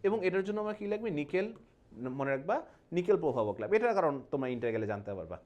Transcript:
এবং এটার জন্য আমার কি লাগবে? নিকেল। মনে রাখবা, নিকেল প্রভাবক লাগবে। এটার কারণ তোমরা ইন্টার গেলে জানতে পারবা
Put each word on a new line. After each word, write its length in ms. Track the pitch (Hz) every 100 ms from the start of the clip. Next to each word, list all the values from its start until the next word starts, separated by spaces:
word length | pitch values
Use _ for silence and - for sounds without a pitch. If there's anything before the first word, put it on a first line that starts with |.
এবং 240 | 196 220 180
এটার 180 | 185
জন্য 160 | 190 208
আমার 140 | 214
কি 120 | 208 202
লাগবে? 240 | 208 226
নিকেল। 420 | 151 147 180 214 226 - _ _
মনে 380 | 107 127 135 139
রাখবা, 320 | 135 156 262 - - _
নিকেল 240 | 170 180 196
প্রভাবক 440 | 160 123 104 101
লাগবে। 160 | 110 214
এটার 180 | 233
কারণ 280 | 202 165 135 -
তোমরা 180 | 139 127
ইন্টার 240 | 123 120
গেলে 140 | 110 107
জানতে 280 | 104 104
পারবা 240 | 95 80 87